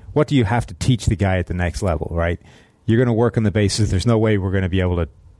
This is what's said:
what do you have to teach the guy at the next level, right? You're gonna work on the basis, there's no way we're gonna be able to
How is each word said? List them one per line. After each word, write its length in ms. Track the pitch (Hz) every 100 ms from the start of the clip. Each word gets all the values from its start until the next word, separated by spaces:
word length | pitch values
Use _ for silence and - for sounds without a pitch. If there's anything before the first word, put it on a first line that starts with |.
| -
what 120 | 147 151
do 80 |
you 80 | 143
have 220 | 101 117 -
to 80 |
teach 320 | - - 123 -
the 80 |
guy 240 | 101 98 92
at 80 | 87
the 80 |
next 260 | 90 87 -
level, 240 | 98 80 -
right? 300 | 80 85 87 - - _ _
You're 140 | - 113
gonna 140 | 123
work 220 | 113 120 117
on 80 |
the 80 | 110
basis, 400 | 107 101 - 104
there's 140 | 92 117
no 120 | 113
way 200 | 110 104
we're 120 | 92
gonna 180 | 98 92
be 120 | 92
able 160 | 90 87
to 120 | 82 - - -